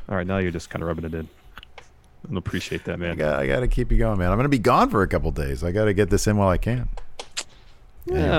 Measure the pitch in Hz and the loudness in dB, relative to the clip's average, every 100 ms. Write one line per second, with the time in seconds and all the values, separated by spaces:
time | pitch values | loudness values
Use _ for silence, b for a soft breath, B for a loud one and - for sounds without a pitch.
0 | - 95 90 98 92 85 - 85 82 85 | -6 -4 -2 0 0 -4 -8 -6 -4 -6
1 | 80 80 78 - - - - - - - | -6 -8 -10 -16 -20 -20 -20 -20 -20 -20
2 | _ - - 95 - 90 - 82 - 87 | _ -20 -8 -8 -6 -8 -6 -6 -6 -6
3 | 87 80 76 69 67 67 123 - 117 117 | -4 -2 -2 -2 0 0 0 0 2 2
4 | 113 104 90 110 143 139 110 143 254 117 | 2 2 2 2 2 2 4 4 4 2
5 | 87 85 76 69 69 69 85 95 107 98 | 2 2 0 -2 -4 -2 -2 2 2 4
6 | 98 98 - 104 98 87 - 123 117 - | 4 4 4 4 4 2 0 -2 -4 -6
7 | - - - - - b b b b - | -10 -12 -12 -12 -12 b b b b -14
8 | - 370 - | -4 0 2